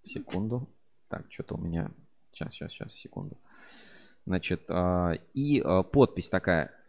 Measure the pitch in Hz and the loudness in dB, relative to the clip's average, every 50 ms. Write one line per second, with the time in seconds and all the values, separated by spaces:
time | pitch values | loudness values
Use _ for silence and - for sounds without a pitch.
0 | _ - - - - - - 90 104 110 120 123 131 - _ _ _ _ _ _ | _ -10 -12 -12 -10 -6 -4 -4 -2 -2 -4 -4 -6 -8 _ _ _ _ _ _
1 | _ _ - - - - - - - - - - - 85 82 82 - - - - | _ _ -12 -12 -12 -14 -12 -12 -10 -8 -8 -6 -4 -2 -2 -2 -4 -4 -8 -16
2 | - _ _ _ _ _ _ - 78 - - - - 82 - - - - - - | -20 _ _ _ _ _ _ -12 -10 -10 -10 -12 -12 -12 -12 -12 -14 -14 -12 -16
3 | - - - - - - - - _ - - - - - - - - - - - | -18 -14 -12 -12 -12 -12 -14 -18 _ -20 -20 -20 -20 -20 -20 -20 -20 -20 -20 -20
4 | - - - - _ - 92 90 - - 90 - - - 87 90 90 90 90 90 | -20 -20 -20 -16 _ -2 -2 -2 0 -2 -4 -4 -4 -2 0 2 2 4 2 2
5 | 90 87 82 - - - - 131 139 147 147 127 - - 90 95 90 - - 139 | 2 2 0 -2 -6 -8 -4 -2 2 4 4 4 4 4 4 4 4 4 6 6
6 | 127 - - 180 - - - 92 - 95 87 80 71 - - - - | 6 6 6 -8 -4 -2 -2 0 2 4 2 2 2 -2 -8 -20 -20